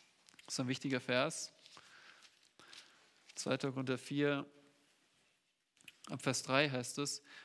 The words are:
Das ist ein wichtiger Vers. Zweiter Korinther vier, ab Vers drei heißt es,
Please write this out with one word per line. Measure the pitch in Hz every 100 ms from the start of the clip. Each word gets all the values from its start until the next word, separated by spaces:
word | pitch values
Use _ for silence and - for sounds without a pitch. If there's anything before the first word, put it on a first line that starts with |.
| - _ - - -
Das | -
ist |
ein | 127
wichtiger | 131 143 131
Vers. | 120 123 147 - - - - - - - - - - _ _ - - - - - - _ - -
Zweiter | - 131 139
Korinther | 131 131 127
vier, | - 143 143 143 139 - - _ _ _ _ _ _ _ _ _ _ _ - - -
ab | 143
Vers | - 127
drei | - 135 147
heißt | 127 123 -
es, | 143 - - -